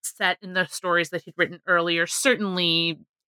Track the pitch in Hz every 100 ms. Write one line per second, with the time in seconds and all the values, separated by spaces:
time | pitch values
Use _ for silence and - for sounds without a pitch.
0 | - - 190 180 190 185 175 - 185 170
1 | 165 175 - 170 175 175 - 175 170 170
2 | 170 - 277 220 208 185 175 165 165 156
3 | - _